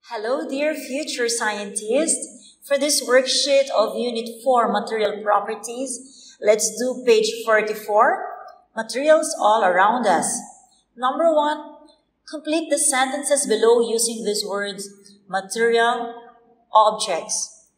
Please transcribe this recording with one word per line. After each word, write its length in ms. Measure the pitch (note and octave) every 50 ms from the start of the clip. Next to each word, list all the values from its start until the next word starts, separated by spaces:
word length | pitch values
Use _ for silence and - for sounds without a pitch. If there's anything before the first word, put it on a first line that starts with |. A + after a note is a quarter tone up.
| _ -
Hello, 360 | - G#3+ G#3 A3+ C4 D4+ D#4+
dear 280 | A#3 C4+ C4+ D4 D#4 D#4
future 560 | C#4+ - - B3 C#4 D#4 C4 - C#4 A#3+ A#3
scientists. 1300 | A#3 - A#3 G#3+ G#3 G3+ G#3 G3+ G3+ G3+ G#3 G#3+ A#3 C#4 D#4+ D#4+ - - - - - - - - - _ -
For 140 | - C#4
this 260 | C#4 C4+ D4+ C#4 - - -
worksheet 640 | A#3+ B3+ B3+ B3+ - - - C#4+ C#4 C#4 C4+ - -
of 220 | - G#3+ - -
Unit 460 | A3 A#3 B3 A#3 A3+ A3+ A3+ - - -
four, 260 | C4+ B3+ A#3+ A3+ G#3
Material 520 | G3+ G#3 G#3 - A3+ A3 G#3+ G3+ G3+ G3+ G#3
Properties, 1120 | G#3 G#3 G#3 G#3 A3 A3 - - - A#3 B3 C4+ C4+ - - - - - - - - - _ -
let's 340 | G#3 A3 G#3+ G#3+ - - G3+
do 240 | B3 B3+ B3 B3+ B3
page 260 | B3 A3+ G#3+ - - - - -
forty-four, 800 | A3+ A3 G#3+ G#3 G#3+ G#3+ - - - G#3 G#3 A#3 C#4+ F4+ F#4+ - - - - - - - _ _ _ _
Materials 580 | G#3+ A3 A3 - B3 C#4+ D4+ D#4 D#4+ D#4+ - - -
All 240 | - G#3 G#3+ A3+ G#3+
Around 420 | F3+ F3+ F3+ F#3+ G#3 A3+ B3+ A#3
Us. 320 | G#3 F3 D#3 D3 - - - - - - - _ _ _ _ _ _ _
Number 400 | A#3 B3 C4 C#4 D4 E4 E4+ D#4+
one, 220 | D4+ D4 D4 D4+ D4+ D4+ - - - - - _ _ _ _ _ _ _ -
complete 400 | - D4+ D4+ D4+ D4+ E4 D#4+ -
the 100 | C#4+ C#4+
sentences 680 | - - C4+ B3+ C4 C4 C4 C#4+ C#4+ - C#4+ C#4 -
below 340 | - G#3+ G#3+ G#3+ A3+ A#3 A#3+
using 460 | A#3 G#3+ A3 A3+ A3 A#3 A#3+ A3 F#3+
these 180 | G3+ G#3 G3+ G3+
words, 440 | - F#3+ G3+ G3+ G3+ G3 F#3+ - - - - - - - _ _
material, 880 | _ F3+ F#3+ F#3+ - - A3+ A3+ A#3 A#3 A#3 A3+ A#3 B3 A#3+ - - - - - - - _ _ _ _ _ _ _
objects. 1000 | - A3 A3 G#3 - - - - F3 D#3+ D3+ - - - - - - - _ _ _